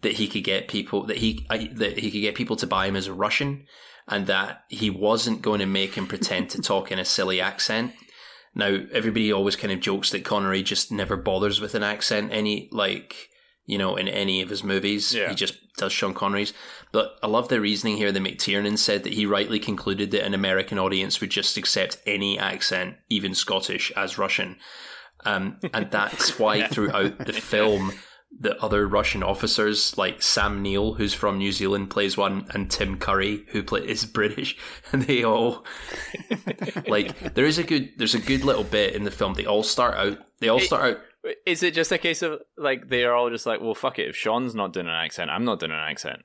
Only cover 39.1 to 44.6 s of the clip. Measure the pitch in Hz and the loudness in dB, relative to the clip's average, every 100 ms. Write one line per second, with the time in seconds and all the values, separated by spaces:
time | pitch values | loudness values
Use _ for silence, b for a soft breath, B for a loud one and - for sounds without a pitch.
39.1 | - 98 95 98 104 110 - 120 - 101 | 0 -2 0 2 2 2 2 2 4 0
40.1 | 104 - _ 113 120 190 147 127 113 - | -2 -12 _ 4 4 4 4 2 0 -6
41.1 | _ 156 - - 170 180 160 160 175 170 | _ -8 -6 -2 2 2 2 2 2 0
42.1 | 160 170 151 - - 147 135 104 123 120 | 0 -2 -4 -10 -4 -2 -2 0 2 4
43.1 | 120 120 117 - 113 113 107 135 127 67 | 4 2 0 -2 -2 -2 -2 -2 -2 -4
44.1 | - 110 113 127 113 | -2 0 0 0 -2